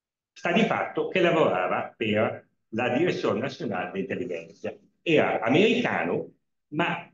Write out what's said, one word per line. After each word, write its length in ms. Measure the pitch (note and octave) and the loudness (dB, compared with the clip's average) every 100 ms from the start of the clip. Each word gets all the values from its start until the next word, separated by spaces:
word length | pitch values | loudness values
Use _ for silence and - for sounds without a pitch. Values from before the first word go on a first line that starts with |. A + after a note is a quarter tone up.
| _ _ _ | _ _ _
Sta 200 | - F3 | -8 0
di 120 | F3 | 2
fatto 440 | - G#2+ F#3 - D#3 | 2 2 -2 -4 -2
che 120 | F#3 | 2
lavorava 760 | E3+ D#3+ C3+ F#2 F2+ G#2+ - - | 4 4 2 2 0 -2 -4 -4
per 520 | A2+ G#2 A#2+ - - _ _ | -2 2 0 -2 -12 _ _
la 260 | A2 B2 B2+ | -4 0 2
Direzione 440 | F3 C#3+ A#2+ G#2 | 0 0 0 -2
Nazionale 520 | C3+ - C#3+ F#2 F2 | -4 -6 -6 -4 -4
di 80 | F#2+ | -6
Intelligenza. 760 | F#2 - F2 E2+ E2 - G#2 - _ _ | -4 -4 -6 -8 -10 -12 -12 -12 _ _
Era 400 | - D3+ F#2+ F2 | 0 2 2 0
americano, 920 | A2+ C#3+ A3 - B2 F#2+ E2 G2+ - - _ _ _ | 2 4 4 4 0 0 -2 -2 -6 -14 _ _ _
ma 420 | D3 E3+ E3+ - | -4 -4 -4 -10